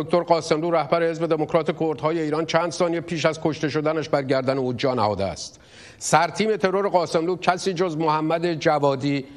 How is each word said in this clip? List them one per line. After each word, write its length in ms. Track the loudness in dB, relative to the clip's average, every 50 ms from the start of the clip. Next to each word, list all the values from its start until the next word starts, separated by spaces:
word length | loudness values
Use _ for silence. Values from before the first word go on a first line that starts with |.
| -2
دکتر 200 | 2 0 0 2
قاسملو، 480 | 4 2 2 2 0 0 0 0 0
رهبر 400 | 0 0 0 2 0 2 2 0
حزب 160 | -2 -2 -2
دموکرات 540 | 0 0 0 0 0 0 0 0 0 -2 -2
کردهای 400 | -2 -2 -2 -2 -2 -2 -2 -2
ایران، 260 | -2 -2 -2 -2 -2
چند 260 | 0 0 0 0 0 -2
ثانیه 280 | 0 0 0 0 -2
پیش 260 | -4 -4 -4 0 0
از 140 | 0 0 0 -2
کشته 260 | -2 -2 0 -2 -2
شدنش 400 | -2 0 0 0 0 -2 -2 -2
بر 140 | -2 -2 0
گردن 360 | 0 0 0 2 0 0 0
او 140 | 0 -2 -2
جا 220 | -2 0 0 2
نهاده 300 | 2 2 2 2 0 -2
است." 360 | -4 -4 -6 -10 -14 -16 -18 -20 -20 -20 -20 -20 -20 -18 -12
سرتیم 580 | -4 2 2 2 2 2 0 0 0 0 0
ترور 320 | 0 0 0 0 2 0 2
قاسملو 480 | 2 2 2 2 0 0 0 0 -2
کسی 380 | -2 2 0 2 2 2 -2 0
جز 220 | 0 0 -2 0
محمد 580 | -2 0 2 2 2 2 0 0 0 0 -2 -2
جوادی 680 | 0 2 2 2 4 4 2 2 2 0 -2 -2 -2 -4 -8 -14